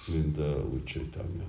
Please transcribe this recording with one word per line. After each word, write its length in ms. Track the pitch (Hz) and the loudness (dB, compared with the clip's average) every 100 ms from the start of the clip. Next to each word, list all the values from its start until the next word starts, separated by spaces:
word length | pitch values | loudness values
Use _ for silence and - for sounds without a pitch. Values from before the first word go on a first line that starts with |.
| - | -2
mint, 300 | 82 76 76 | 2 4 4
ö, 240 | 73 67 | 2 2
Úr 220 | - 65 | 0 -2
Chaitanya. 600 | - - - - - - | -2 -4 -4 -4 -4 -4